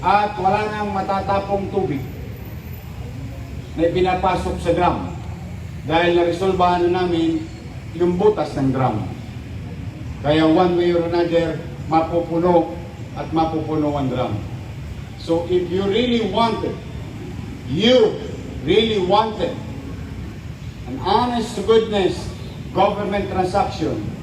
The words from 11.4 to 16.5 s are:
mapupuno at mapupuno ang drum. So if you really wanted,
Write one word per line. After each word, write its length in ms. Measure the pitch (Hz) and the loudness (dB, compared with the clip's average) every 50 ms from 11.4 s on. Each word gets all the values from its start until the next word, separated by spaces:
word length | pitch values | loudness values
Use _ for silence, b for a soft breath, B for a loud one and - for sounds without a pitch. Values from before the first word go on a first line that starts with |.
| 165 156 151 - - - - - - - | 2 2 -2 -4 -6 -8 -10 -10 -6 2
mapupuno 880 | 156 165 - - 180 165 165 - 165 165 170 180 175 170 160 - - - - - - - - - - - | 2 2 2 4 0 0 0 0 0 2 4 6 6 6 4 2 -4 -8 -10 -12 -10 -12 -12 -10 -8 -8
at 120 | - 123 156 | -6 -2 0
mapupuno 640 | 165 165 160 156 156 - 147 156 156 147 147 143 143 | 2 2 2 0 -2 -2 -2 0 0 0 0 0 0
ang 160 | 135 131 123 | 0 0 0
drum. 200 | 127 123 110 107 107 - - - - - - - - - - - - - - - - | 0 -2 -2 -2 -4 -6 -8 -8 -10 -10 -10 -10 -10 -10 -10 -10 -10 -10 -12 -12 -12
So 320 | - - 165 170 170 170 | -2 0 0 0 2 2
if 200 | 180 180 175 - 170 | 0 0 0 0 0
you 120 | 190 196 202 | 0 0 2
really 400 | 202 233 247 247 233 226 214 190 | 2 2 2 2 2 2 0 0
wanted, 480 | 185 214 233 226 | 2 2 2 2